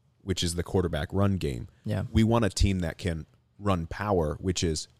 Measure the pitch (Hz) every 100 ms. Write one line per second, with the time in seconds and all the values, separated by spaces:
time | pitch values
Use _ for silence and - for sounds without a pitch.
0 | _ _ 98 90 87 85 85 95 87 80
1 | 76 95 101 95 76 60 - _ 107 104
2 | 98 113 110 117 104 - 101 95 82 -
3 | 92 80 73 _ _ - 101 90 82 -
4 | 104 95 76 - 92 90 85 78 - _